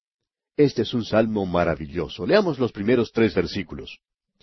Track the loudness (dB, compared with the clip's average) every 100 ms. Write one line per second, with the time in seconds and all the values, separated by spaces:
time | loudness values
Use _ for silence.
0 | _ _ _ _ _ 2 2 2 -4 -2
1 | 0 2 2 0 0 2 2 0 -4 -6
2 | -6 -6 2 2 2 0 -4 -2 0 2
3 | 2 2 2 2 -2 -4 -8 -10 -14 -18
4 | _ _ _ _